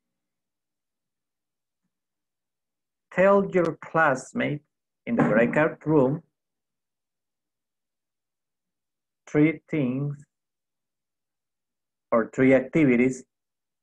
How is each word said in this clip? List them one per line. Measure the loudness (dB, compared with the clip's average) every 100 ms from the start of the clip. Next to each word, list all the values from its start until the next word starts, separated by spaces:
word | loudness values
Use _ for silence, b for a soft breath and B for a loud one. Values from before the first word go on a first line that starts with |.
| _ _ _ _ _ _ _ _ _ _ _ _ _ _ _ _ _ _ _ _ _ _ _ _ _ _ _ _ _ _ _
Tell | 0 4 4 2
your | -2 -2 -4
classmate | -4 0 0 0 -6 -6 -6 -6 _ _ _ _ -6
in | -2
the |
breakout | 0 2 0 0 -2 -4 0
room | 2 2 -2 -10 _ _ _ _ _ _ _ _ _ _ _ _ _ _ _ _ _ _ _ _ _ _ _ _ _ _ _ _ _ -4
three | 0 0 -2 -8
things | -6 -4 -4 -8 -10 -18 _ _ _ _ _ _ _ _ _ _ _ _ _ _ _ _ _ -4
or | -4 -4
three | 0 2
activities | 2 0 0 2 2 0 -4 -16 _ _ _ _ _